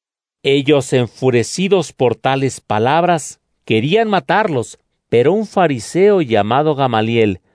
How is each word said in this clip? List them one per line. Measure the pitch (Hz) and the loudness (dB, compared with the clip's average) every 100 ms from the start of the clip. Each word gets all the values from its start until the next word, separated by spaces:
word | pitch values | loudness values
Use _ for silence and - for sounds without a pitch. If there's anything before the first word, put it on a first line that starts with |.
| _ _ _ _ | _ _ _ _
Ellos, | 139 139 135 143 - | -2 0 2 0 2
enfurecidos | 131 120 - 127 120 110 - 190 190 151 | -2 -2 -2 0 0 -2 -4 0 0 -2
por | - 123 - | -2 -2 0
tales | 131 135 135 - | -4 -2 -4 -6
palabras, | - 107 120 160 175 165 - - _ _ | -6 -2 0 0 0 -2 -4 -18 _ _
querían | - 110 131 208 220 | -2 -2 2 0 0
matarlos, | 190 139 185 220 135 107 - _ _ _ | -2 0 -2 0 -4 -6 -14 _ _ _
pero | 117 131 | 2 2
un | 208 208 | 0 -2
fariseo | 202 170 127 - 165 202 196 | 0 0 -2 -4 0 2 2
llamado | 135 107 104 127 156 139 | 2 0 2 0 0 0
Gamaliel, | 135 110 110 117 107 90 _ | 0 0 0 2 2 0 _